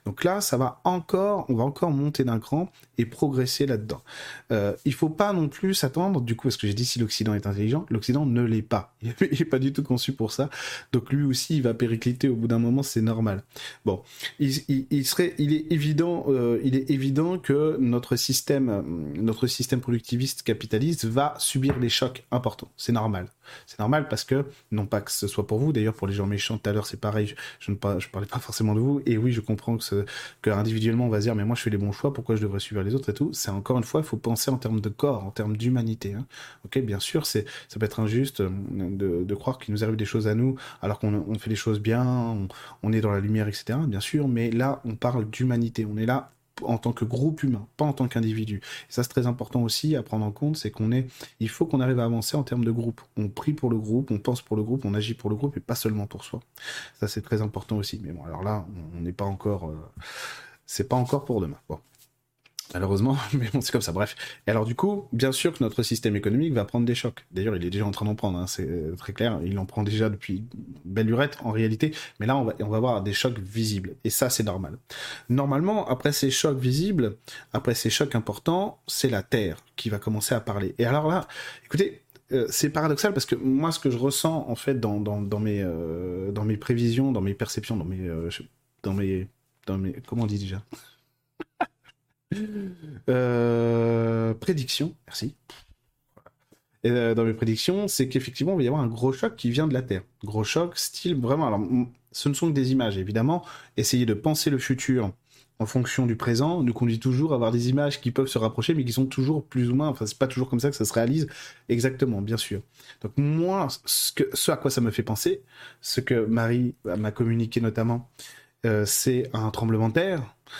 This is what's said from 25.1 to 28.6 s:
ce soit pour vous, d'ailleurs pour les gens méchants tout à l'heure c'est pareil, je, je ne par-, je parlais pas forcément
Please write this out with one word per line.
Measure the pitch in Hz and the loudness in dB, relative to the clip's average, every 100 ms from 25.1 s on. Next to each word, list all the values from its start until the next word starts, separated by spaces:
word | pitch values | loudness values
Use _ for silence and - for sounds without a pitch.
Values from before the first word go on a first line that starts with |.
ce | - 101 | -4 -2
soit | - 98 | -2 0
pour | 107 | 0
vous, | 147 | 2
d'ailleurs | 127 110 107 | 2 0 0
pour | 98 | -2
les | |
gens | 101 101 | 0 0
méchants | 101 - 110 | -2 -2 -2
tout | 104 | -2
à | |
l'heure | 104 - | -2 -2
c'est | 101 | -4
pareil, | 107 107 104 | -2 0 -2
je, | - - - | -4 -14 -10
je | - | -6
ne | 101 | -2
par-, | 101 95 | 0 -2
je | - | -4
parlais | 98 98 | -6 -6
pas | 123 | -6
forcément | - - | -6 0